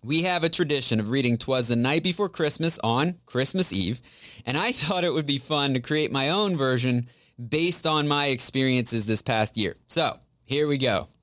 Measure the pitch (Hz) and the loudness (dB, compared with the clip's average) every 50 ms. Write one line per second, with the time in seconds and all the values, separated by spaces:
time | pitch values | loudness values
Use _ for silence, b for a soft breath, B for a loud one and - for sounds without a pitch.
0 | - 113 147 160 170 185 180 175 160 160 - - 180 143 147 139 120 - 113 110 | -4 0 0 0 2 2 0 2 2 0 2 0 0 0 0 -2 0 0 0 0
1 | 107 104 123 135 131 120 120 117 - - 131 127 123 113 120 117 120 131 143 170 | 0 0 0 0 2 2 0 0 0 0 0 0 2 0 0 2 2 2 2 2
2 | 160 180 175 175 208 185 - - 165 147 - - 160 165 160 - - 113 113 127 | 0 0 -2 0 -2 -4 -2 -2 -2 -2 0 -2 -2 -2 -2 0 0 0 2 2
3 | 147 175 180 - _ - - 123 135 - - - - - - 95 95 85 120 120 | 2 0 -2 -6 _ -6 -2 0 0 0 0 0 0 0 2 2 0 0 -2 -4
4 | B B B B B B B B B - 127 151 190 240 - - 143 151 190 180 | B B B B B B B B B -2 -2 0 0 -2 -2 -2 -2 0 0 0
5 | 175 175 135 147 151 143 143 135 - - 156 147 139 139 131 127 120 - 151 151 | 0 0 0 -2 -2 -2 -4 -4 -2 -2 -2 0 0 0 0 -2 -2 -2 0 0
6 | 147 113 117 139 135 143 170 202 214 202 185 151 135 131 127 123 123 127 123 120 | 0 0 -2 -2 0 0 0 0 0 0 0 0 2 2 2 2 2 0 0 0
7 | 120 B B B B B B B 120 110 143 151 165 180 175 - - 170 156 151 | -2 B B B B B B B -8 -2 0 0 2 2 0 0 0 0 0 0
8 | 147 147 147 143 143 143 131 123 - - - 135 131 131 127 127 117 - 117 113 | 2 2 2 2 2 2 2 0 0 -2 0 0 2 2 2 2 0 0 0 0
9 | 104 104 113 104 - - 120 110 110 107 - 113 104 95 - - _ _ - 160 | 0 0 0 -2 0 0 0 0 0 0 0 -2 -2 -2 -4 -8 _ _ -2 -2
10 | 160 123 - - _ _ _ _ _ - 131 143 151 147 147 135 131 123 104 92 | 0 -2 -2 -6 _ _ _ _ _ -4 -2 0 0 0 0 0 2 2 0 0
11 | - - _ _ | -2 -6 _ _